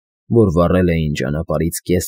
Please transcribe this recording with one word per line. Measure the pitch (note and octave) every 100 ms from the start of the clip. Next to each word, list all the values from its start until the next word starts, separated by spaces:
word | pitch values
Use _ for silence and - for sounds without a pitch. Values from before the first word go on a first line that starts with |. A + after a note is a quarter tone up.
| _ _ -
որ | A#2 G2+
վառել | E2 E2+ F2+ F2+
էին | E2 D#2
ճանապարհից | D2 B1+ D2+ E2 D2+ E2 -
կես | - F2+